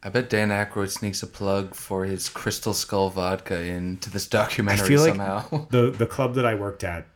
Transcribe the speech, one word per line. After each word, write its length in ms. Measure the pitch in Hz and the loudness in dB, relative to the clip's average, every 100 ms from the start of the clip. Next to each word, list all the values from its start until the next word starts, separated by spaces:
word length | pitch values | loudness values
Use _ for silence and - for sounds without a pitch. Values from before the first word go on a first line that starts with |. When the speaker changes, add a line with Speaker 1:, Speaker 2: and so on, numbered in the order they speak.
Speaker 1:
I 80 | 101 | 0
bet 200 | 107 123 | -2 2
Dan 200 | 107 107 | 2 2
Aykroyd 400 | 101 104 107 98 | 2 0 -2 -4
sneaks 340 | - 104 95 | -2 -4 -4
a 40 | 98 | -8
plug 480 | - 101 98 95 - | -6 0 0 -2 -10
for 280 | - 95 95 | -6 -4 -2
his 220 | 95 - | -4 -6
Crystal 460 | - - 104 - | -6 -4 -4 -2
Skull 360 | 101 - 101 95 | -4 -2 2 2
vodka 520 | 92 92 95 - 90 | 2 -2 -2 -2 -4
into 480 | 87 90 90 92 - | -4 -4 -4 -6 -6
this 180 | 104 - | -6 0
documentary 560 | 110 104 - 101 101 | 2 2 0 2 2
Speaker 2:
I 40 | 98 | 6
feel 140 | 143 | 6
like 80 | 160 | 6
Speaker 1:
somehow. 560 | 98 98 98 - 156 151 | 4 -2 -4 -2 -6 0
<laughs> 20 | |
Speaker 2:
the, 220 | 123 120 | 4 4
the 140 | 135 113 | 2 -2
club 300 | - 127 123 | 0 0 2
that 100 | 120 | 2
I 100 | 107 | 2
worked 280 | 101 98 | -2 -4
at 220 | 95 85 80 | -6 -6 -10